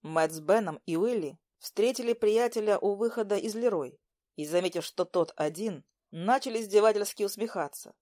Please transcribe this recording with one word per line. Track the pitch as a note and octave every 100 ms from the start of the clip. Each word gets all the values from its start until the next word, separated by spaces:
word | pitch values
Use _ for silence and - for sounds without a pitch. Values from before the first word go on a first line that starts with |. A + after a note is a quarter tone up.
Мэтт | D#3 D#3+ D#3+
с | D#3+
Беном | D3+ G#3+ G3 D3+ -
и | E3
Уилли | A3 A#3+ D3+ D3 _ _
встретили | - - A3+ B3+ A#3
приятеля | A#3 G#3+ A3 A#3+ A#3+ G#3+ G3+
у | G3+ G3+
выхода | A#3 A#3 G#3 G#3
из | A3
Лерой | G#3+ A#3+ F#3 B2+ - _ _ _ -
и, | D3+
заметив, | F3 F#3 E3+
что | - - F3
тот | F3+ D#3+ -
один, | D3+ D#3+ A3 D#3+ _ _ _
начали | E3 F#3 C4 C4 A3+
издевательски | G#3+ G3+ A3 G#3 G3+ -
усмехаться. | G3+ G3+ A3+ F#3+ D3 - - -